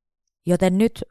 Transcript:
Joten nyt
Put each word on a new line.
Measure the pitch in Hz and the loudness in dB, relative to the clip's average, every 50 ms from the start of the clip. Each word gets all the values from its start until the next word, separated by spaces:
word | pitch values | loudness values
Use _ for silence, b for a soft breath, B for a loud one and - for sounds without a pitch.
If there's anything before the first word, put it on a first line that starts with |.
| _ _ _ _ _ _ _ _ - | _ _ _ _ _ _ _ _ -4
Joten | 170 180 175 185 185 185 | -2 0 0 0 0 2
nyt | 196 220 233 - - - - | 2 0 0 -2 -6 -16 -12